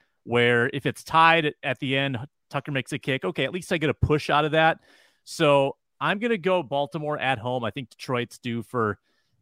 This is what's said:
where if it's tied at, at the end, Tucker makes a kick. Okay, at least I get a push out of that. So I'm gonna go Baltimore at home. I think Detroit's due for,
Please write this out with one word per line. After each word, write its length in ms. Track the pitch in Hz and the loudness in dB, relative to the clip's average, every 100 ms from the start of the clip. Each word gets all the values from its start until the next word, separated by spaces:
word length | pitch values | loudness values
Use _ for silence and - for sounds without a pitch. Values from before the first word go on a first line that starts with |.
| _ _ | _ _
where 460 | - 120 120 120 120 | -2 2 4 4 2
if 140 | 139 135 | -2 -4
it's 180 | - | -6
tied 420 | - 160 165 165 151 | 0 4 6 4 0
at, 100 | - | -4
at 160 | 139 127 | -8 -6
the 180 | 131 135 | -2 -2
end, 220 | 139 113 143 _ _ | -2 -6 -10 _ _
Tucker 200 | 143 - | -10 -6
makes 220 | 135 - | -6 -6
a 60 | 143 | -6
kick. 260 | - 131 185 | -4 -4 -4
Okay, 180 | 165 | -4
at 80 | 131 | -4
least 220 | 175 - | -6 -4
I 40 | 175 | -2
get 120 | 147 | 0
a 40 | - | 0
push 340 | - 151 - | 0 0 2
out 160 | 147 151 | 0 2
of 60 | |
that. 280 | 160 160 156 _ _ _ _ | 4 4 2 _ _ _ _
So 520 | - - 151 143 139 - _ _ | -14 0 4 4 4 -2 _ _
I'm 200 | 147 196 | -4 -2
gonna 180 | 233 214 | -2 -2
go 240 | 180 180 | 0 -2
Baltimore 560 | 123 143 143 165 151 147 | 0 -4 -4 -4 -6 -2
at 200 | 131 123 | -2 -2
home. 240 | 123 127 113 | -2 -4 -4
I 60 | |
think 180 | - 120 | -6 -12
Detroit's 480 | - - 123 120 - | -12 -4 -4 -4 -8
due 240 | 123 117 | -6 -6
for, 380 | - 123 107 98 _ _ _ _ | -4 -2 0 -2 _ _ _ _